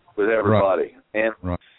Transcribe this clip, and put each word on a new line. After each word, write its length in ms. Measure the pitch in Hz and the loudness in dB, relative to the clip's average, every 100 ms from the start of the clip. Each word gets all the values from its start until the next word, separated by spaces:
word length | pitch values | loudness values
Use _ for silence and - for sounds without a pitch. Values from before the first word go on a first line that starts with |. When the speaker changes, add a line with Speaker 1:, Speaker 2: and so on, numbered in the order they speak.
| _ - | _ -4
Speaker 1:
with 120 | 101 | 0
everybody. 640 | 113 101 107 98 87 - - _ | 0 2 2 2 0 -2 -8 _
Speaker 2:
Right. 100 | 107 | -4
Speaker 1:
And 100 | 110 110 | -4 -4
Speaker 2:
Right. 160 | 92 87 - | -8 -8 -10